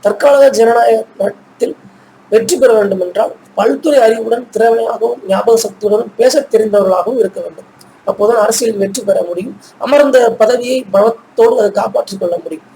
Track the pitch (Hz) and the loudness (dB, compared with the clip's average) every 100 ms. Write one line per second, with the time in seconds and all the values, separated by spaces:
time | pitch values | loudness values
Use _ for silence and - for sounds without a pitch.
0 | 202 208 285 277 277 214 226 233 233 220 | -2 0 2 6 4 4 2 2 2 0
1 | - _ 196 - _ _ - - - _ | -4 _ -8 -8 _ _ -8 -8 -20 _
2 | _ _ _ 214 226 339 247 220 202 190 | _ _ _ 0 0 0 2 2 0 -2
3 | 180 180 220 - _ - 214 277 320 285 | -6 -4 -4 -6 _ -2 -2 0 0 2
4 | 226 226 226 233 247 226 226 226 226 233 | 2 0 -2 -4 -4 -2 0 0 -2 -4
5 | 226 240 190 196 220 226 214 - 208 214 | -4 -6 -4 -2 2 0 0 -6 -2 -2
6 | 220 - 247 285 277 220 220 202 190 185 | -4 0 0 0 -2 -2 2 0 2 0
7 | 180 254 190 190 170 165 - _ - _ | -2 -2 -2 -4 -14 -14 -20 _ -20 _
8 | - - 208 226 208 226 226 208 196 196 | -8 -2 0 2 0 0 -4 -2 -4 -4
9 | 202 190 180 175 220 294 - _ 233 285 | -4 -2 -2 -6 -10 -14 -20 _ -2 2
10 | 285 262 233 - 220 247 247 262 196 190 | 4 4 2 2 0 0 -2 -4 -2 0
11 | 214 226 _ - 226 247 208 202 185 - | 2 0 _ 0 2 2 0 0 -4 -4
12 | - 196 180 170 165 160 _ | -6 -6 -6 -6 -8 -14 _